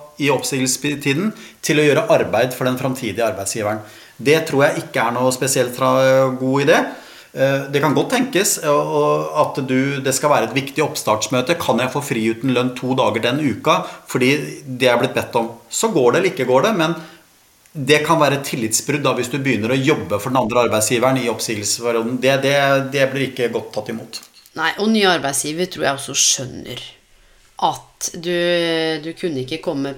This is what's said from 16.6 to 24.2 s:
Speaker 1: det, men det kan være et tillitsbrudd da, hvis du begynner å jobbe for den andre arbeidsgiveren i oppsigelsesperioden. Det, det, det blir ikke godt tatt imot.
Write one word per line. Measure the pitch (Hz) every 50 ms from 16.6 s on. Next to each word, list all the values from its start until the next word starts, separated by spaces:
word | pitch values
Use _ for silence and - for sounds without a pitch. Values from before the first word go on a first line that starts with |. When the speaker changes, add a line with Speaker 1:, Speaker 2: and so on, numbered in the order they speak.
| 175 220
Speaker 1:
det, | 220 175
men | 156 160 165 - - - - - _ _ _ _ _ _ _ _ _ _ - 156
det | 131 131 147 151 151
kan | 170 165 151
være | 147 135 139 139
et | 139 -
tillitsbrudd | - 131 110 107 - - - - 143 147 135
da, | 131 123
hvis | 120 120 120
du | - 139
begynner | 135 139 120 104 107 117 131
å | 135
jobbe | 131 135 220 107 98 87 101 98
for | - 131
den | 127 131
andre | 117 107 117 120 120
arbeidsgiveren | 113 113 107 104 - 127 113 120 131 135 131
i | 117 120
oppsigelsesperioden. | 113 113 - - 113 104 101 - - 113 117 120 117 117 113 117 131 123
Det, | 127 131 139 135
det, | 135 135 143 143 139 139 139 135 131 131 135
det | 139 135 127
blir | 131 139 135 -
ikke | - - 123 113 113
godt | 110 104 - -
tatt | 120 104 -
imot. | 113 110 - - - -